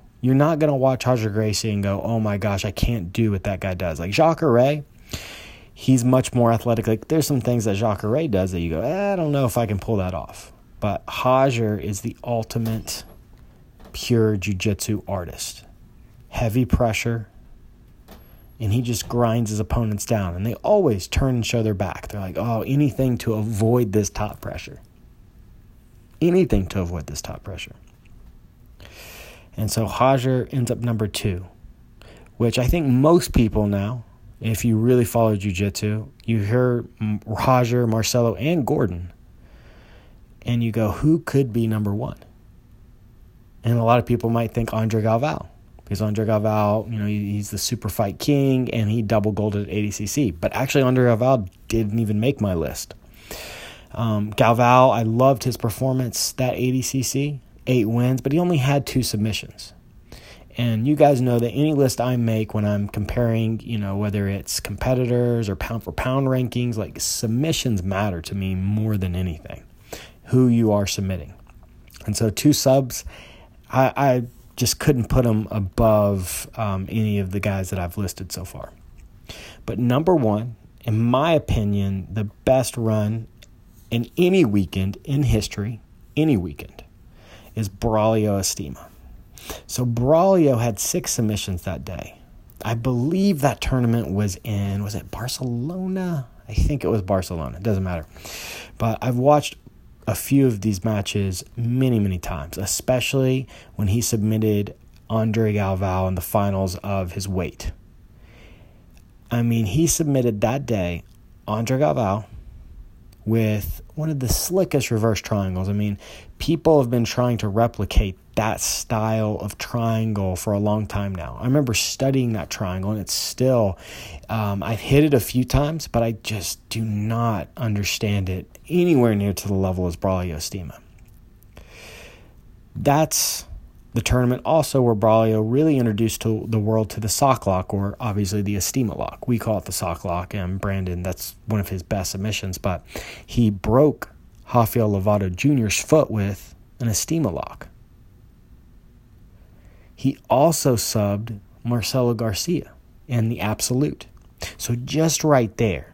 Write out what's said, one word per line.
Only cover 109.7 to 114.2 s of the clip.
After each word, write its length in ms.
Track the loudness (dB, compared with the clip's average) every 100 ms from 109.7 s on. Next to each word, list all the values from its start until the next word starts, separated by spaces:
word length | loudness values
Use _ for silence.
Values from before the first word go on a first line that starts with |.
| 2 2
submitted 520 | 2 0 2 2 2
that 240 | 0 -2 -2
day 380 | -2 -2 -6 -12 -20 -20 -16 -6
Andre 320 | -4 -2 0
Galvao 460 | 0 0 0 -2 -4 -16 -18 -20 -20 -20 -20 -20 -20 -10 -2
with 580 | 2 2 -2 -4 -10 -10
one 160 | -8 -4
of 100 |
the 80 | -2